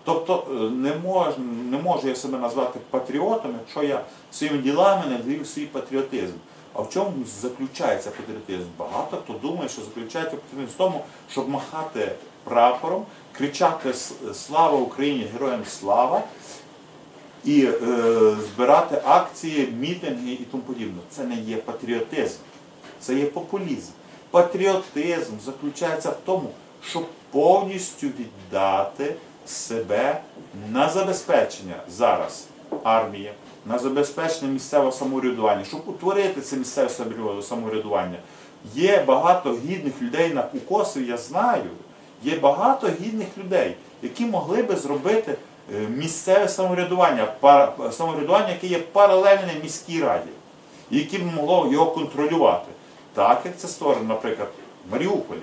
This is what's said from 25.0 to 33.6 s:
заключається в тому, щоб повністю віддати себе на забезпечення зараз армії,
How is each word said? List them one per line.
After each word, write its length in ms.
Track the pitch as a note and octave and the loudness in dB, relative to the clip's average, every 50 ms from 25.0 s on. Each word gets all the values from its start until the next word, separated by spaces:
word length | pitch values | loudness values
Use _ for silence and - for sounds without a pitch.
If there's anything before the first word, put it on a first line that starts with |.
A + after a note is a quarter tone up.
| D#3+ F3 E3+ E3 - - G#2+ G#2+ - | -2 0 -2 -2 -4 -6 -8 -10 -10
заключається 680 | C3+ C3+ - D3 D3 - - F3 E3 D#3+ - - D3+ | -12 -10 -8 -8 -8 -6 -4 -4 -2 -2 -4 -4 -6
в 60 | - - - | -6 -6 -2
тому, 240 | F#3 F#3 E3+ C3+ A2+ - - - - - - | -2 -2 -2 -2 -6 -12 -16 -20 -20 -20 -16
щоб 240 | - - - C3 A2+ - - - - - | -14 -8 -6 -6 -6 -8 -12 -20 -18 -2
повністю 760 | - C#3 D3+ E3+ F#3+ G3 F#3+ F#3+ G3 F3+ - - - - C#3+ | 0 4 6 6 6 6 4 0 -4 -6 -6 -8 -8 -6 -6
віддати 1080 | C#3 B2 B2+ A#2 G#2+ G2+ G2 F#2+ F2+ G2+ F#2+ G2 G2 F#2+ G2 G2 - - - C#3 D3 D#3+ - - - - - - | -6 -6 -6 -10 -12 -12 -18 -14 -4 0 2 2 4 4 2 0 -2 -4 -6 -6 -6 -6 -8 -12 -20 -20 -20 -14
себе 760 | - - - - - A2+ A2+ G#2+ F#2+ G#2 G#2+ B2+ C#3 D3 - - - - - - - - G2+ G#2 G#2+ | -10 -8 -8 -6 -6 -6 -6 -2 0 0 0 0 0 -2 -4 -8 -14 -20 -20 -20 -18 -16 -14 -10 -4
на 180 | A2+ B2+ D3 D#3 | 0 0 0 2
забезпечення 840 | D#3+ F#3+ F#3+ G3 F#3 F3+ - - E3 - - - - - G2 F#2 E2 D2+ - - | 2 0 0 0 -2 -4 0 4 4 4 4 2 -4 -10 -12 -12 -12 -12 -12 -14
зараз 560 | E2+ A2 B2 A2+ - - - - - - - - - - - - - - - | -2 2 4 4 4 2 -2 -6 -8 -14 -16 -18 -20 -20 -12 -10 -10 -4 0
армії, 480 | A2+ A2+ A2+ A2 G#2 G2+ G2 G2+ G#2 G#2 - - - - - | 2 2 2 2 0 -6 -10 -10 -12 -14 -16 -20 -20 -20 -16